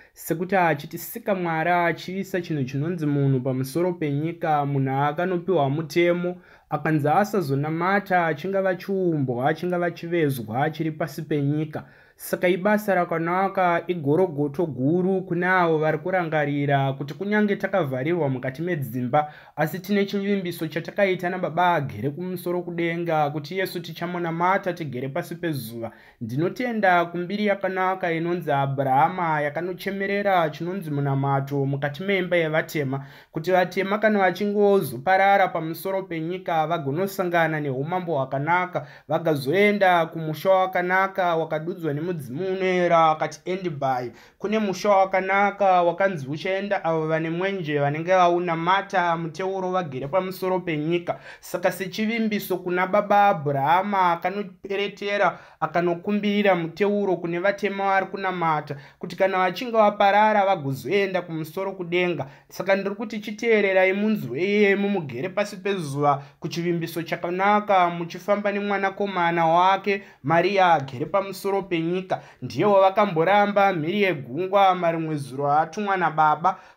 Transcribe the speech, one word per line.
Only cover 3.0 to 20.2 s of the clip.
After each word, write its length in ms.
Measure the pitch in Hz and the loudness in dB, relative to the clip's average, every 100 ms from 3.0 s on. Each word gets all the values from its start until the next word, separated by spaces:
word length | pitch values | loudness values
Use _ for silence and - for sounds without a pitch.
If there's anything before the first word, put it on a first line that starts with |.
| 151 | -2
munhu 340 | 143 139 135 | 2 2 2
pamusoro 520 | 127 131 131 165 180 | 0 -4 -2 -2 -2
penyika, 760 | 175 151 143 160 170 170 147 143 | -2 -2 -2 -4 -4 0 0 0
munhu 240 | 139 135 | 0 0
akanopiwa 800 | 135 143 151 180 175 180 175 139 | 0 0 0 -2 -2 0 2 2
mutemo, 640 | 147 160 175 175 175 175 180 - - - | 0 -2 2 4 2 -2 -6 -14 -20 -8
Akanzi 380 | 147 151 156 143 | -4 0 2 2
asazonamata 1300 | 165 208 214 151 135 151 160 175 202 196 180 165 | 2 2 0 0 -2 -2 -2 0 0 2 2 2
chingava 400 | 151 185 196 190 185 | -2 -2 0 0 -2
chiumbwa, 760 | - 196 180 156 131 117 135 | -2 -2 0 0 0 0 0
chingava 360 | 160 180 175 175 | 0 -2 -2 -2
chivezwa 800 | 170 170 170 147 120 107 117 151 | -4 -4 0 0 0 -4 -2 -2
chiri 200 | 156 160 | -2 -4
pasi 320 | 156 165 - | -4 -6 -6
penyika. 600 | 156 151 143 151 156 151 - - _ _ | -4 0 0 0 -2 -8 -12 -20 _ _
Saka 260 | - 180 180 | -8 -2 0
ibasa 460 | 185 190 214 214 | 2 2 0 2
rakanaka, 880 | 185 175 165 165 180 196 190 180 170 170 | 0 0 -2 0 0 0 2 2 2 -2
igorogoto 800 | 180 139 156 185 143 147 139 165 | -4 0 2 2 0 -4 -2 -4
guru 560 | 120 131 175 185 190 | 0 0 2 2 0
kune 240 | 185 175 180 | -2 -2 2
avo 320 | 185 170 160 | 2 4 2
vari 200 | 156 156 | 2 0
kurangarira 960 | 165 185 165 156 147 147 143 139 135 | 0 -2 0 0 0 0 2 2 0
kuti 220 | 135 143 | -2 -6
kunyange 420 | - 196 208 208 196 | -6 0 2 2 0
takavharirwa 720 | 190 196 147 131 139 175 143 | -2 0 0 -2 0 0 0
mukati 340 | 127 131 131 | -2 -4 -6
medzimba, 680 | 175 170 117 123 123 147 151 - - - | -4 -4 -4 -4 0 0 0 -4 -12 -4
asi 220 | 156 180 | -4 -4
tine 260 | 185 202 | -2 0
chivimbiso 640 | 202 202 | 0 -2